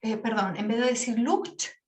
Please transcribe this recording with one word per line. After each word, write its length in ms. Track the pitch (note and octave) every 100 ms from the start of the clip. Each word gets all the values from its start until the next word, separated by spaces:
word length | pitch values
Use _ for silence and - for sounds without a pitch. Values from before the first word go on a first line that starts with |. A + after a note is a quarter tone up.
eh, 140 | A3+ A3
perdón, 400 | A3+ A3 G3 F3+
en 120 | G#3+
vez 100 | A#3
de 80 | B3
decir 320 | B3 - A3
looked 440 | A#3+ F#4+ - - - -